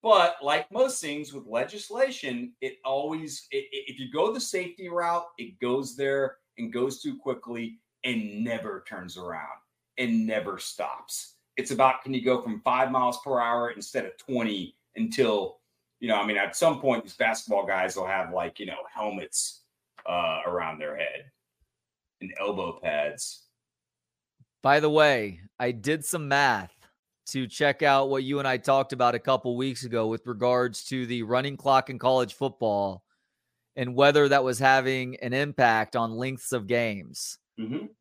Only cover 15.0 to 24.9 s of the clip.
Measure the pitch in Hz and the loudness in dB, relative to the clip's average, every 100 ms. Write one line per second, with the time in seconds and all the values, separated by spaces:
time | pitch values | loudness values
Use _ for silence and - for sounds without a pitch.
15 | 113 113 117 104 95 - _ _ _ _ | -4 2 2 2 -2 -10 _ _ _ _
16 | 120 104 104 101 98 - 165 139 139 117 | 0 0 2 0 -2 2 2 6 6 6
17 | - - 113 110 - 101 98 95 92 95 | 0 0 0 0 0 0 2 0 0 0
18 | 92 95 87 90 85 - 95 78 - - | 0 0 0 -2 -4 -6 -10 -10 -12 -6
19 | 107 98 80 - - - _ _ _ - | -4 -4 -6 -4 -4 -10 _ _ _ -14
20 | - 87 85 78 85 87 80 78 76 76 | -4 0 0 -2 -2 -2 -4 -6 -8 -6
21 | 76 69 - _ _ _ _ _ _ _ | -6 -8 -16 _ _ _ _ _ _ _
22 | _ _ - - 101 95 80 - 85 73 | _ _ -16 -6 -4 -4 -6 -6 -4 -2
23 | 73 - - - _ _ _ _ _ _ | -4 -6 -12 -12 _ _ _ _ _ _
24 | _ _ _ _ _ _ 135 147 151 | _ _ _ _ _ _ 4 4 4